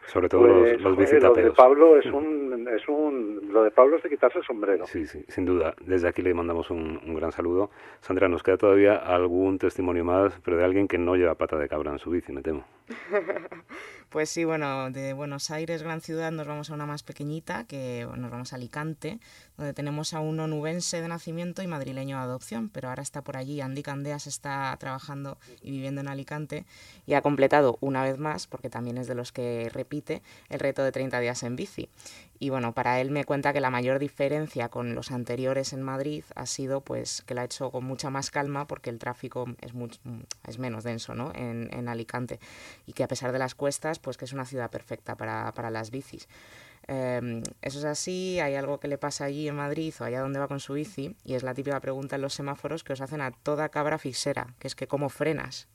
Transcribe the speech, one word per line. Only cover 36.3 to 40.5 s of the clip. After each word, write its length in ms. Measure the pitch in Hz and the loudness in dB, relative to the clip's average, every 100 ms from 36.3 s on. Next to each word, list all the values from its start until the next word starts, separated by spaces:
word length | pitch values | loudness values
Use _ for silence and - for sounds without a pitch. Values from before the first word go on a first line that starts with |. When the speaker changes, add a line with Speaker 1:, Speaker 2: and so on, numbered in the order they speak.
| - | -12
Speaker 3:
ha 100 | 127 | -8
sido, 360 | - 135 135 | -6 -4 -4
pues, 420 | 135 123 120 - | -4 -8 -6 -10
que 100 | - | -8
lo 80 | 123 | -6
ha 40 | 123 | -6
hecho 260 | - 131 | -6 -8
con 140 | 127 127 | -6 -8
mucha 260 | 131 143 | -8 -6
más 180 | 135 139 | -6 -4
calma 380 | 147 143 143 147 | -4 -4 -4 -6
porque 220 | 143 - | -10 -10
el 80 | 117 | -8
tráfico 480 | - 123 123 127 123 120 | -8 -8 -10 -8 -8 -10
es 120 | - | -12
much-, 260 | 123 120 - - 117 - - | -10 -12 -12 -16 -16 -14 -16
es 140 | - | -14